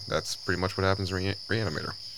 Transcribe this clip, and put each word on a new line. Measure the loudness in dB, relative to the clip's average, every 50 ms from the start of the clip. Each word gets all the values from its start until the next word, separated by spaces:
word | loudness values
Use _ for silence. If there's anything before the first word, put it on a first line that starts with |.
| -4 -2
that's | 0 0 0 -2 -4
pretty | -4 0 0 2 2
much | 2 2 2 4
what | 4
happens | 4 4 4 2 0
in | 0 0
Re-, | 0 0 0 -2 -2 0
Reanimator. | 0 0 2 0 -2 -2 -4 -6 -8 -10 -12 -12 -12